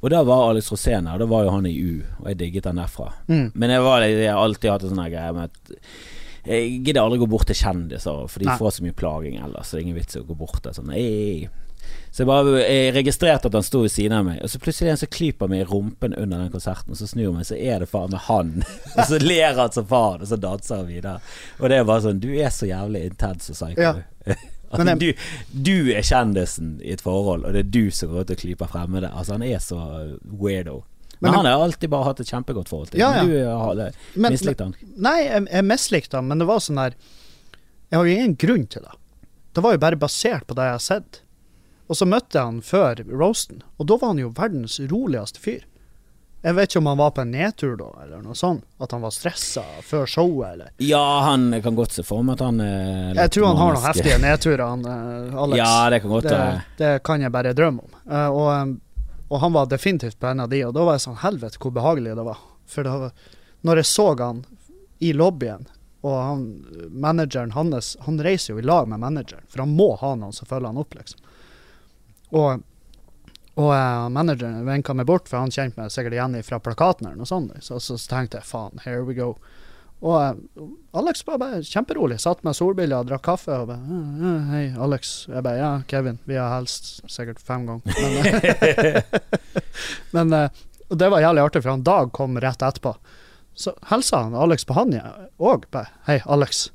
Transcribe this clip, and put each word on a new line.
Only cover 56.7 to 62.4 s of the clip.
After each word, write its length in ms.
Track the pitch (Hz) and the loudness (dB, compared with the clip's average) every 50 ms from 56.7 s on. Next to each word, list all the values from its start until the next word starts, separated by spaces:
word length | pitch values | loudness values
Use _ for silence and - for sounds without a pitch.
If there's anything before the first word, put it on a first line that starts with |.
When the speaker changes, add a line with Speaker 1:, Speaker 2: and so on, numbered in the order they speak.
| - - | -4 0
Speaker 2:
det 140 | 156 147 143 135 - | 2 2 2 2 2
kan 220 | - 160 147 139 | 0 0 0 0
jeg 80 | 127 120 | 0 0
bare 200 | 123 123 127 123 135 | 0 0 0 2 4
drømme 260 | 165 165 139 117 - | 4 4 2 0 -8
om. 140 | - - - - | -14 -20 -20 -12
Eh, 320 | - 147 143 147 143 139 143 | -4 -2 0 2 2 2 2
og, 100 | 147 147 147 | 2 2 2
em, 180 | 143 139 135 131 117 - _ - - - - - - - - | 2 0 -2 -4 -6 -10 _ -8 -8 -8 -6 -8 -12 -8 -4
og 140 | 147 139 | -2 0
han 160 | 139 175 165 156 | 2 4 4 4
var 80 | 139 123 135 | 4 2 0
definitivt 460 | 131 - 196 190 156 - 120 104 - | 0 0 0 0 0 -2 -6 -8 -4
på 80 | - 127 | -4 -4
en 160 | 131 135 123 | -2 -2 -2
av 40 | 117 | -2
de, 120 | 131 139 131 120 | -2 -2 -2 0
og 40 | 120 151 | 0 2
da 80 | 170 | 4
var 100 | 170 156 | 4 4
jeg 80 | 135 - 131 | 2 0 -4
sånn, 120 | 120 107 - | -8 -2 -2
helvete 340 | 185 208 139 117 110 - - | -2 -2 -2 -8 -10 -12 -8
hvor 140 | - 135 123 | -8 -4 -2
behagelig 400 | 127 117 151 165 147 120 113 110 | 0 2 2 2 2 0 -4 -6
det 120 | 113 113 117 | -6 -6 -8
var. 100 | 107 - | -8 -10